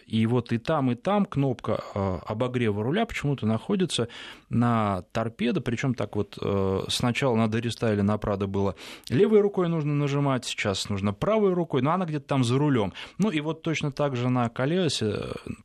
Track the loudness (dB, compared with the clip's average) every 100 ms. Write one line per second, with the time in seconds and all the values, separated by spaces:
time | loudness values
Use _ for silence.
0 | -4 0 2 2 0 -4 -2 0 0 0
1 | 0 0 0 0 0 -2 -2 -4 -4 -2
2 | -2 -2 -4 -4 -2 0 0 0 0 0
3 | -2 -2 -2 0 0 0 0 0 0 0
4 | -4 -6 -16 -18 -4 2 2 4 2 0
5 | -2 -4 -4 -2 -2 0 -2 -2 0 -2
6 | -2 -4 -4 -4 -2 2 2 0 -2 -2
7 | 0 0 2 2 2 0 -2 -2 0 2
8 | 2 2 0 -2 -2 0 0 -2 -12 -16
9 | -2 2 4 6 4 2 0 0 0 0
10 | 0 0 0 0 -2 -4 -2 -2 -2 -2
11 | -2 -2 0 2 4 2 0 0 2 0
12 | -2 -4 0 2 2 4 4 4 2 -4
13 | -8 -2 0 0 -2 -4 -4 -2 -2 -2
14 | -2 0 0 2 0 0 0 2 0 0
15 | -2 -2 -4 -8 -10 -10